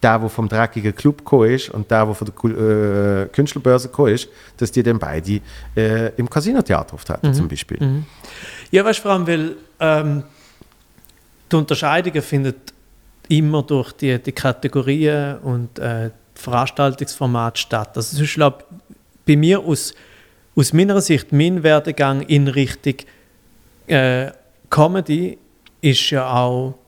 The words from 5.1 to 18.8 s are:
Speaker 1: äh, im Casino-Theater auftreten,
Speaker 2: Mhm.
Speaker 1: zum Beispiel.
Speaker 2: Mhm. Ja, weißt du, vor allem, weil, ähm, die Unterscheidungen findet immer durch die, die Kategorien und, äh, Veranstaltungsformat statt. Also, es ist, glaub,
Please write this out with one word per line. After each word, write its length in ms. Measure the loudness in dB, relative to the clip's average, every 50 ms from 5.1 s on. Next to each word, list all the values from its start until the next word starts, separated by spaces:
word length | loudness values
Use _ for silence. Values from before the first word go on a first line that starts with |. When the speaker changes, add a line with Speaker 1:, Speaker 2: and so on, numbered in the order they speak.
| -6 -6 -4 -2 -4 -4 -4 -8 -20 -20 -18 -8 -2
Speaker 1:
äh, 360 | 0 0 2 2 0 -2 -2 -2
im 140 | -4 -6 -2
Casino-Theater 640 | -2 -2 -2 0 0 0 0 2 0 -2 -2 -4 -12
auftreten, 320 | -18 -10 -8 -8 -2 0
Speaker 2:
Mhm. 80 | 0 2
Speaker 1:
zum 140 | 2 0 -2
Beispiel. 300 | -4 -8 -8 _ -6 -4
Speaker 2:
Mhm. 260 | -2 -2 -2 -2 -4 -8 -16 -20 -20 -20 -20 -18 -18 -18 -18 -20 -12 0
Ja, 140 | 2 2 2
weißt 160 | 2 0 -2
du, 20 | 0
vor 80 | 0
allem, 160 | 0 0 0
weil, 300 | 0 -2 -2 -2 -4 -6 -10 -18 _ _ _
ähm, 420 | 0 0 2 2 0 0 -2 -2 -4 -8 _ _ _ _ _ _ -20 _ _ _ _ _ _ _ _ _ _ _ _ _ _ _ _ _
die 60 | 0
Unterscheidungen 680 | 0 0 0 -2 -2 0 0 0 0 0 -2 -4 -4 -4
findet 500 | -2 -2 -2 -2 -2 -6 -8 _ -20 -20 _ _ _ _ _ _ _ _ _ _ 0
immer 360 | 2 2 2 2 2 0 0
durch 260 | 0 0 -2 -2 -4
die, 300 | -8 _ -2 -2 -2 -2
die 100 | -4 -8
Kategorien 1080 | -10 -4 -2 -2 -2 -2 -4 -4 -2 -2 -2 0 0 0 2 0 0 0 -2 -4 -6 -8
und, 420 | -6 -4 -4 -4 -4 -6 _ -8
äh, 300 | -6 -6 -4 -4 -6 -6 -8 _ _ _ _
Veranstaltungsformat 1200 | -16 -10 -4 -2 -2 -2 -2 -2 0 0 0 0 -4 -8 -10 -8 -4 -2 -2 0 0 -2 -2 -4 -6
statt. 380 | -8 -4 -4 -6 -6 -6 -6
Also, 180 | -8 -8 -6 -2
es 80 | -2 -2
ist, 120 | -2 0
glaub, 300 | 2 2 2 2 0 -18 _ -20 -20